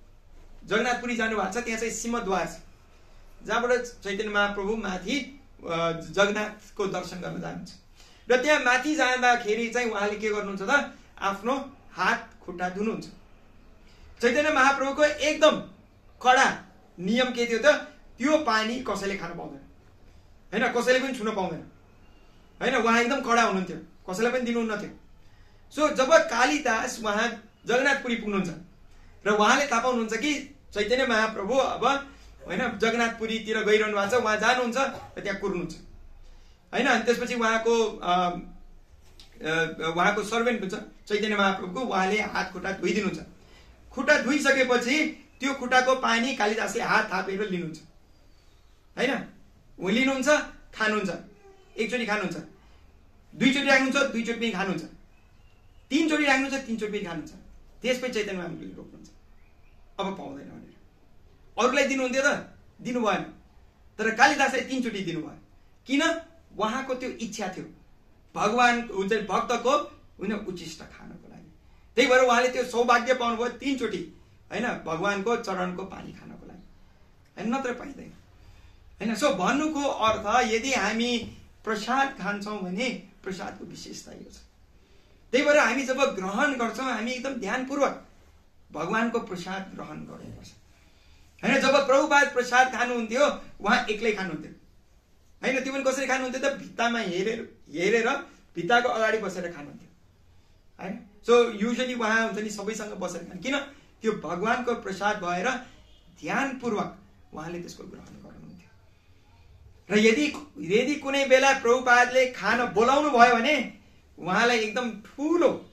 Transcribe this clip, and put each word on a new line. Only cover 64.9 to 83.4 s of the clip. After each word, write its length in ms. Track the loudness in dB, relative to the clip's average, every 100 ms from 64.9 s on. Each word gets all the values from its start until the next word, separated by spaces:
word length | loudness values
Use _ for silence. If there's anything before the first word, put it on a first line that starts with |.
| -4
दिनुभयो। 380 | -6 -6 -8 -14 -20 -20 -20 _ -2
किन? 160 | 2 2 0 -8 -20 -16 -4
उहाँको 340 | -4 -2 -4
त्यो 160 | -6 -6
इच्छा 380 | -8 -10 -6 -8
थियो 180 | -8 -14 -20 -20 -20 _ -20 _ -2
भगवान, 540 | 0 6 4 4 -2
हुन्छ 240 | -4 0
नि, 80 | -2
भक्तको, 560 | 0 -2 0 0 2 2 0 -12 -20 -10
होइन, 140 | -6
उचिष्ट 480 | -6 -6 -10 -12 -16
खानको 480 | -18 -20 -20 -20 -20
लागि। 220 | -20 -20 -20 -20 -20 -2 2
त्यही 140 | 6
भएर 100 | 6
उहाँले 300 | 6 6 2
त्यो 140 | 0
सौभाग्य 500 | -2 0 4 4 4
पाउनुभयो 340 | 0 0 -2 -4
तिनचोटि, 760 | -4 -4 -4 -4 -6 -10 -16 -20 -20 -10
होइन, 160 | -6 -4
भगवानको 680 | -4 -6 -2 -2 -2 -2 -2
चरणको 480 | -2 -4 -4 -6
पानी 300 | -10 -12 -16
खानको 340 | -16 -18 -18 -20
लागि, 160 | -20 -20 -20 -20 _ -20 _ _ -8
होइन, 180 | -4 -2
नत्र 180 | -4
पाइँदैन, 400 | -8 -12 -16 -18 -20 -20 -20 -20 -20 -20 -20 -20 -6
होइन। 140 | -4 0
So, 180 | 0
भन्नुको 500 | 2 2 2 0 -2
अर्थ, 640 | -2 0 0 0 2 2 2
यदि 240 | 0 0
हामी 640 | 0 0 0 0 -2 -4 -14 -20 -12
प्रसाद 540 | -6 -6 -2 0 0 -2
खान्छौँ 380 | -6 -6 -6 -8
भने 300 | -6 -4 -4 -6 -12 -14
प्रसादको 420 | -10 -10